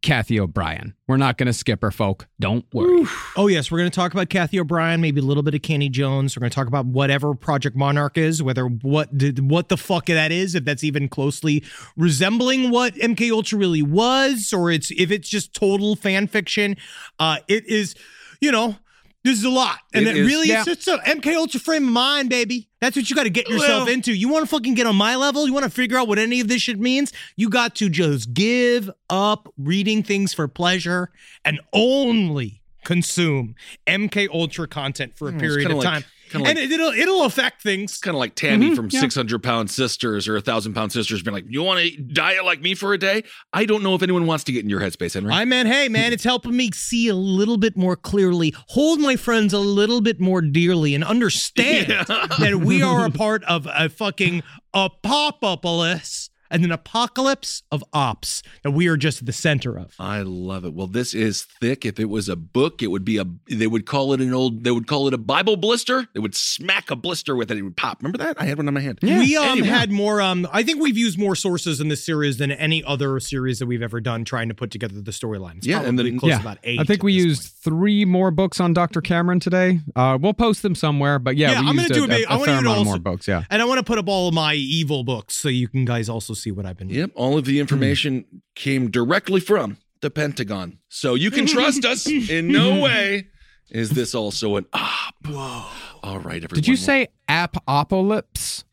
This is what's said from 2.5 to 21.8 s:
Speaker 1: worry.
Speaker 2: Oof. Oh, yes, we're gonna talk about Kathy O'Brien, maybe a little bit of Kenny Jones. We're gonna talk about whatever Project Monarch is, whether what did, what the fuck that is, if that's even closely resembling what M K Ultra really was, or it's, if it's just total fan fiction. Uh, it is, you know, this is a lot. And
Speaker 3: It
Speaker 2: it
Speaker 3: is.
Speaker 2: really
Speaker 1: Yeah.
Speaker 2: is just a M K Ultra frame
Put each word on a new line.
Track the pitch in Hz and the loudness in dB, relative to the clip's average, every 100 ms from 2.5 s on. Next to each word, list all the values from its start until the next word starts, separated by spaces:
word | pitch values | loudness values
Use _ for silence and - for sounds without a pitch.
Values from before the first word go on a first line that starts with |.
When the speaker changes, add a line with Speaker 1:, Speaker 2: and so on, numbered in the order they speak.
| 113 - | -2 -4
Speaker 1:
worry. | 120 349 359 | -2 4 4
Speaker 2:
Oof. | 302 - - - | 2 -4 -10 0
Oh, | 202 | 2
yes, | 175 135 | 2 0
we're | 170 | 0
gonna | 175 | 0
talk | - 175 | 0 -2
about | 185 180 | 0 -2
Kathy | 196 165 190 | 0 0 0
O'Brien, | 156 170 165 165 | 0 0 0 2
maybe | 165 143 | 0 0
a | |
little | 135 143 | 2 2
bit | 147 147 | 0 -2
of | |
Kenny | - 151 143 | -2 0 0
Jones. | 127 139 135 135 127 | 0 0 0 -2 -2
We're | |
gonna | 120 | -4
talk | 135 127 | -2 -2
about | 139 127 | -2 0
whatever | 127 139 139 147 | 0 2 2 0
Project | 135 - 143 139 123 | -2 -2 0 0 0
Monarch | 139 143 143 - | 0 2 0 2
is, | 160 160 | 0 2
whether | 135 127 127 | 0 0 -2
what | 120 131 151 147 143 | -2 0 0 0 0
did, | 139 131 135 | 0 2 2
what | 165 175 | 2 2
the | 180 | -2
fuck | - 180 - | 0 -2 2
that | 165 156 | 2 2
is, | 170 190 | 0 0
if | 165 | -2
that's | 131 143 | -2 -2
even | 156 143 139 | -2 -2 -2
closely | - 139 - 160 147 - - - - | -2 -2 0 0 0 -2 -18 -16 0
resembling | 170 139 185 233 254 262 254 | 2 4 2 2 2 2 2
what | 240 247 - | 2 0 0
M | 233 226 | -2 0
K | 233 | 0
Ultra | 220 - 214 | 0 0 0
really | 190 160 | 2 2
was, | 147 165 233 262 269 254 202 | 2 2 4 4 2 0 -2
or | 196 170 | 0 2
it's, | 160 - | 0 -2
if | - 180 | -2 0
it's | 208 - | 0 -2
just | 208 - - | -6 -6 -2
total | 202 196 208 214 | 0 2 0 0
fan | 202 190 208 | 0 0 0
fiction. | 214 175 - 202 202 - - - _ | -2 -2 -2 -2 -4 -10 -20 -20 _
Uh, | 160 151 - | -2 -2 0
it | 208 214 | -2 0
is, | 214 196 - - - - - | -2 -2 -8 -20 -20 -20 -2
you | 294 | 2
know, | 233 233 208 _ _ _ _ | 2 0 -4 _ _ _ _
this | 240 240 | 0 2
is | |
a | 247 | 2
lot. | 262 233 - _ | 2 0 -4 _
And | 214 214 | 2 2
Speaker 3:
It | 151 | 4
Speaker 2:
it | |
Speaker 3:
is. | 220 | 2
Speaker 2:
really | 302 320 | 4 2
Speaker 1:
Yeah. | 320 | 2
Speaker 2:
is | - | 2
just | 349 - | -2 0
a | 339 | 0
M | 233 311 | 0 0
K | 269 | 0
Ultra | 330 320 254 | 0 0 -4
frame | - 320 | -2 0